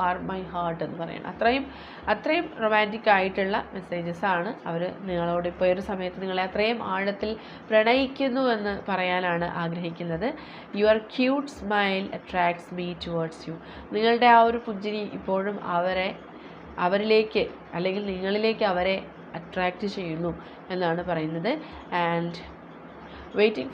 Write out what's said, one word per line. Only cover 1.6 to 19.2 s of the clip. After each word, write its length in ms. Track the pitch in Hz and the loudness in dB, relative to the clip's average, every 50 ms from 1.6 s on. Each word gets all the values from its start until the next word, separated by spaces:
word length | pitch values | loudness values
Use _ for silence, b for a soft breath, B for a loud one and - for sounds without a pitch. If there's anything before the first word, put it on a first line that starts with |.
| 269 B B B B B B B B - 214 | 0 B B B B B B B B 0 0
അത്രയും 340 | 214 - 302 311 349 330 - - - 226 | 0 2 2 2 2 0 -2 -4 -2 0
റൊമാൻറ്റിക് 460 | 214 214 214 214 208 214 220 - 220 202 | 4 4 4 4 2 0 0 4 6 6
ആയിട്ടുള്ള 440 | 190 185 190 190 202 196 190 208 240 - - - | 6 6 2 0 0 0 0 0 -2 -2 -4 -10
മെസ്സേജസ് 480 | 196 180 - 180 175 170 170 170 170 - 196 185 | -12 -8 -6 -6 -4 -4 -4 -4 -2 0 2 2
ആണ് 180 | - 175 214 269 - - - | 2 0 -2 -6 -6 -6 -6
അവർ 120 | 165 170 175 185 - - 196 190 | -4 -2 -2 -4 -6 -6 -6 -4
നിങ്ങളോട് 380 | 180 170 170 175 170 175 175 175 175 | -2 0 0 2 0 0 0 -2 0
ഇപ്പോൾ 140 | - 185 180 | 2 2 4
ഈ 40 | 180 | 4
ഒരു 80 | 190 196 226 | 2 0 -4
സമയത്ത് 280 | 202 190 185 180 180 - 190 | -4 -4 -4 -6 -6 -6 -6
നിങ്ങളെ 180 | 190 185 185 185 185 | -4 -2 -2 -2 -2
അത്രയും 320 | - 208 208 220 233 220 - 196 190 | 0 0 2 2 0 0 -2 -2 -2
ആഴത്തിൽ 360 | 190 196 202 202 - - 214 220 B B B B B B - | 0 0 -2 -2 -2 -4 -4 -4 B B B B B B 4
പ്രണയിക്കുന്നു 720 | 220 214 214 226 247 269 269 262 269 - 269 269 240 269 262 247 233 | 4 6 6 6 6 4 4 2 0 0 0 0 2 2 2 2 2
എന്ന് 180 | 214 208 208 202 196 - 208 | 2 0 -2 -4 -4 -4 -2
പറയാനാണ് 580 | 190 185 185 180 180 185 185 175 170 170 170 - - 175 170 | 0 0 2 2 2 2 2 2 2 0 0 -2 -2 -2 -4
ആഗ്രഹിക്കുന്നത്. 640 | 170 170 175 175 170 170 - 175 170 165 165 202 262 - B B B B B B B - 202 208 | -2 -4 -4 -6 -6 -6 -6 -4 -4 -2 -2 -2 -2 -4 B B B B B B B 0 4 6
Your 140 | 214 214 220 214 - - | 6 6 6 2 -2 0
cute 340 | - 254 254 269 294 285 285 - - | 2 4 4 4 2 0 -4 -8 -8
smile 460 | 196 202 214 208 202 196 196 190 196 202 - 175 | -4 0 2 2 4 4 2 0 -2 -4 -6 -10
attracts 500 | - - - 180 175 175 175 170 - - 185 180 | -10 -4 0 2 2 2 2 0 -6 -10 -8 -6
me 100 | 175 175 175 170 - | -6 -6 -6 -8 -6
towards 340 | 170 170 165 165 160 - - - 165 | -4 -2 -2 -2 -4 -6 -10 -10 -10
you. 80 | 160 160 B B B B B B - | -10 -10 B B B B B B 0
നിങ്ങളുടെ 340 | 208 220 226 233 233 247 240 233 | 2 4 4 6 8 8 10 10
ആ 20 | 233 226 233 | 10 10 8
ഒരു 100 | 233 233 226 | 4 0 -2
പുഞ്ചിരി 360 | 233 214 190 202 208 208 214 208 196 - 196 | -6 -6 -4 -4 -4 -4 -4 -4 -4 -6 -8
ഇപ്പോഴും 400 | - - 190 190 190 208 208 208 - - 180 175 | -2 0 0 0 0 -2 -4 -4 -4 0 0 2
അവരെ, 300 | 175 185 185 185 185 202 - - - - B B B B B B B B - - 175 | 2 2 2 0 0 -2 -4 -6 -12 -16 B B B B B B B B -4 0 2
അവരിലേക്ക് 560 | 180 190 202 208 220 214 220 220 214 - 208 175 - - - - - - | 2 2 2 4 6 6 6 6 4 2 0 0 0 -2 -10 -14 -8 -4
അല്ലെങ്കിൽ 260 | 170 180 190 190 202 208 202 190 | -2 0 0 0 0 -2 -4 -4
നിങ്ങളിലേക്ക് 500 | 185 185 190 202 214 214 220 220 220 220 202 180 | -2 0 0 0 2 2 2 2 2 2 2 2
അവരെ 240 | 180 180 185 190 196 - - - - | 2 2 2 2 0 -2 -8 -14 -16